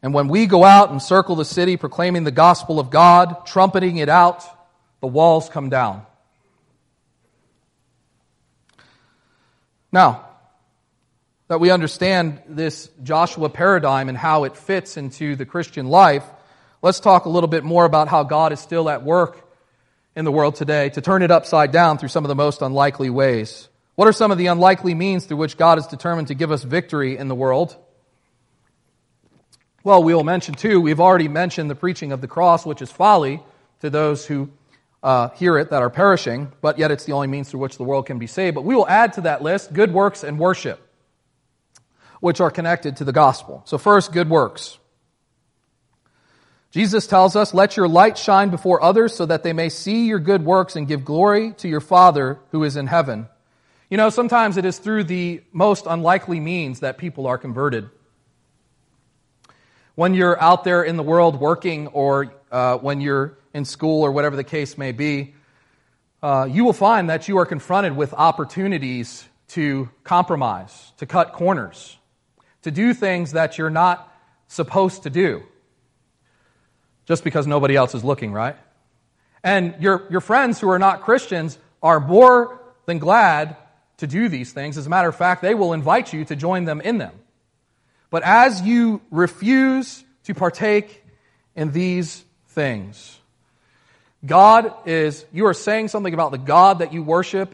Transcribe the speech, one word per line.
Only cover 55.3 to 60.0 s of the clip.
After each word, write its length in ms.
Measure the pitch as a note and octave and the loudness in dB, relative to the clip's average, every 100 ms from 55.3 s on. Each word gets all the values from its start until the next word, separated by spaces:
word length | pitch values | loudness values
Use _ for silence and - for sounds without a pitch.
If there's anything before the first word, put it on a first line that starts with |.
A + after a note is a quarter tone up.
| E3+ _ | -8 _
most 320 | D#3 G3+ G3 - | -2 0 0 -4
unlikely 540 | E3 E3 F#3+ - E3+ | -4 0 0 -2 -8
means 400 | D3+ F3+ D3 B2+ | -6 -6 -8 -8
that 160 | C#3 B2+ | -10 -10
people 280 | F3 C#3+ C3 | -12 -10 -8
are 100 | B2+ | -6
converted. 520 | C#3 A#2+ C#3+ A#2+ G2+ _ _ _ _ _ _ _ _ _ _ _ _ _ _ _ _ _ _ _ _ | -8 -6 -4 -4 -10 _ _ _ _ _ _ _ _ _ _ _ _ _ _ _ _ _ _ _ _
When 180 | - | -2